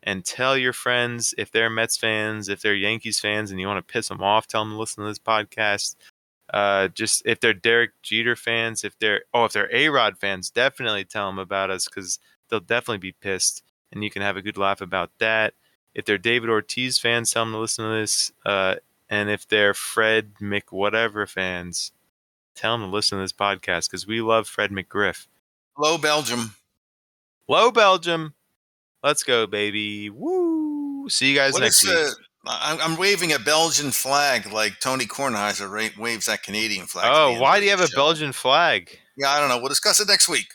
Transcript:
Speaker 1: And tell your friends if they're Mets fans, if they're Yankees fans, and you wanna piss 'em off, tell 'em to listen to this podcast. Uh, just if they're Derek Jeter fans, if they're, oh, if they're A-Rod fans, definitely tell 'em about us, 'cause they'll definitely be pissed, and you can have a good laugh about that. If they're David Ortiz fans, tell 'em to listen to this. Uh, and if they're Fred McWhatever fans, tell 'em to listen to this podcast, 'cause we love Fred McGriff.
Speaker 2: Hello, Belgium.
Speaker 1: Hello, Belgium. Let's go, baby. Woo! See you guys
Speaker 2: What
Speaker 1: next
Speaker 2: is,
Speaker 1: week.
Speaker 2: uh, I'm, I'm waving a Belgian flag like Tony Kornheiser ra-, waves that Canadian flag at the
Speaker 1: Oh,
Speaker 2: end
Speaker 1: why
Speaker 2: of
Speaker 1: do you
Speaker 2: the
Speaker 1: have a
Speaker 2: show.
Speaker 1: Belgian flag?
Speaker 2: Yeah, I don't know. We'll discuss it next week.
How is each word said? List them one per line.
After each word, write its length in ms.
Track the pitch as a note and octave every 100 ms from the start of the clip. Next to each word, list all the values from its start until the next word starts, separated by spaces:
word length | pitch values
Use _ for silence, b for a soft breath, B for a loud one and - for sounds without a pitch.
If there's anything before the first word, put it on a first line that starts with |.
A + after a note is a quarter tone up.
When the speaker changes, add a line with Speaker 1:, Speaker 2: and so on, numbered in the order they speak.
Speaker 1:
And 200 | - F#2+
tell 320 | - - C3 C3+
your 160 | B2+
friends 600 | A#2+ - B2 A#2+ A#2+ A2+ -
if 120 | G#2
they're 200 | A2+ A2+
Mets 260 | A2+ A2+ -
fans, 520 | A2+ G#2+ G#2+ G#2+ G2
if 120 | G2
they're 120 | A2 G2+
Yankees 440 | G2+ A2+ A2+ G#2
fans, 300 | G#2+ G#2 G#2+
and 80 | F#2+
you 60 | F#2+
wanna 160 | G2
piss 280 | - A#2+ G#2+
'em 120 | G2
off, 240 | F#2+ G#2+ -
tell 160 | A2+
'em 80 | G#2+
to 80 | G#2+
listen 240 | A2 -
to 60 | G#2
this 80 | G#2
podcast. 800 | - A2 G#2 - G#2+ G2+ - - b _ _ _ _
Uh, 360 | - G2+ G2 F#2+
just 340 | - A2 - -
if 140 | A2+
they're 140 | A#2
Derek 380 | G#2 A#2 A#2 A#2 _
Jeter 340 | - A2 A2+ A#2+
fans, 480 | - A#2 A2+ A2
if 140 | G#2 _
they're, 260 | A2 G2+ -
oh, 120 | A#2+ A2+
if 60 |
they're 220 | G#2+ G2+
A-Rod 440 | A#2+ D3+ C#3 A2 F#2+
fans, 320 | G2+ F#2+ F2+
definitely 540 | - C3 - A#2+ G#2
tell 240 | F#2 A2 G2+
'em 100 | F#2+
about 320 | F#2 G2 F#2+
us, 180 | F#2+ -
'cause 300 | - F2+ - b b _
they'll 120 | A2
definitely 380 | F2 A#2 - G#2+
be 140 | F#2
pissed, 500 | - G2+ F#2+ - - _ _ _
and 120 | G2+
you 60 | G#2
can 120 | G2
have 140 | G2+ G2
a 60 |
good 160 | G2 F#2+
laugh 220 | G2 G2
about 280 | F#2+ F#2 F2 _
that. 360 | A2+ A2 A2 - _ _ _
If 100 | -
they're 140 | - G2+
David 320 | A#2 A#2+ A2+
Ortiz 480 | A2 - - B2+ B2
fans, 320 | A#2+ A#2 A#2
tell 100 | -
'em 80 | A2+
to 60 | A2
listen 260 | A2+ - A2
to 40 |
this. 400 | A2 G#2+ - - _
Uh, 320 | - G2+ F#2+ F#2+ _ _ _
and 220 | G#2 G#2
if 180 | G#2 -
they're 260 | G#2+ G#2
Fred 600 | G2 - - A2 A2 G#2+ G#2
McWhatever 920 | G#2 G2+ - F#2+ G2+ A2 A2+ G#2 G2+
fans, 640 | - F#2 F2+ F2 F2 - _ _ _ _ _ _
tell 200 | - A2
'em 60 | A#2
to 40 | G2+
listen 300 | G2+ G2+ G2+
to 60 |
this 80 | F#2+
podcast, 580 | - G2+ F#2+ - F2 -
'cause 160 | F#2 F#2+
we 140 | A2+
love 260 | A2+ A2+ G2+
Fred 220 | - G#2
McGriff. 560 | G2 F#2 G2+ G2+ E2+ - _ _ _ _ -
Speaker 2:
Hello, 200 | D3+ E3
Belgium. 580 | D3+ D3+ C3 A#2+ A2+ G2+ _ _ _ _ _ _ _ _ _
Speaker 1:
Hello, 220 | D3 A3
Belgium. 640 | A#3 G#3 F#3+ E3+ E3 D#3 - _ _ _ _ _ _
Let's 200 | C#3 D3
go, 240 | - B2 G#2+
baby. 640 | G#2 G#2 G#2 G#2+ G#2 G#2
Woo! 1000 | G#2 B3+ F#4 F4 D#4+ D4+ D4 C#4+ C#4 C#4
See 200 | - C3
you 60 | C#3
guys 160 | C3+
Speaker 2:
What 80 | D3+
Speaker 1:
next 240 | A#2 -
Speaker 2:
is, 60 | F#3+
Speaker 1:
week. 60 | E3+ D3+ - _ _ -
Speaker 2:
uh, 80 | A#2+
I'm, 180 | C#3+ D#3+
I'm 160 | D#3+ E3
waving 340 | F#3+ G3 F3
a 60 | D3
Belgian 520 | A#2 D#3 E3 C#3+ D3
flag 600 | - C3 C#3 C#3+ B2 G#2
like 280 | A2 G#2+ G2
Tony 240 | C3+ C3 A#2+
Kornheiser 640 | - C#3 A2 G#2 F#2+ G2+
ra-, 320 | G#2 A2 G#2
waves 240 | A#2 A#2 F#2
that 160 | G#2
Canadian 440 | - G2+ A2 G2 F2+
flag 200 | F2+ G#2
at 40 |
the 60 | D3
Speaker 1:
Oh, 140 | D3
Speaker 2:
end 80 | A#2
Speaker 1:
why 140 | C3+ F#3+
Speaker 2:
of 40 |
Speaker 1:
do 40 | G3+
you 40 |
Speaker 2:
the 40 | G3+
Speaker 1:
have 40 |
a 40 | F3
Speaker 2:
show. 80 | B2+
Speaker 1:
Belgian 360 | C#3+ D#3+ D3+
flag? 640 | B2+ B2+ C#3+ E3+ A2+ F2 - _ -
Speaker 2:
Yeah, 140 | C#3
I 100 | D3
don't 100 | C#3+
know. 80 | B2
We'll 100 | B2
discuss 320 | C#3 G#3 F#3+
it 80 | G3+
next 200 | G3 -
week. 180 | D3+ G2